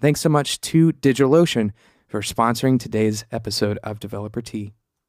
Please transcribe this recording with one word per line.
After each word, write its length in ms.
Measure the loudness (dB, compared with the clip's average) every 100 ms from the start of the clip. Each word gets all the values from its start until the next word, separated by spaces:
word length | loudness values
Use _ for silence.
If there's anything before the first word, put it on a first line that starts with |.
Thanks 220 | 0 2
so 80 | 2
much 320 | 0 0 -6
to 300 | 0 4 4
DigitalOcean 800 | 4 2 4 4 4 4 2 -2 -4 _ _ _
for 160 | -8
sponsoring 580 | -6 -2 0 0 2 0
today's 460 | 0 -2 -2 -2 -8
episode 480 | -10 -8 -4 -2 -4
of 180 | -8 -12
Developer 400 | -12 -10 -10 -10
Tea. 320 | -10 -10 -10 -14 _ _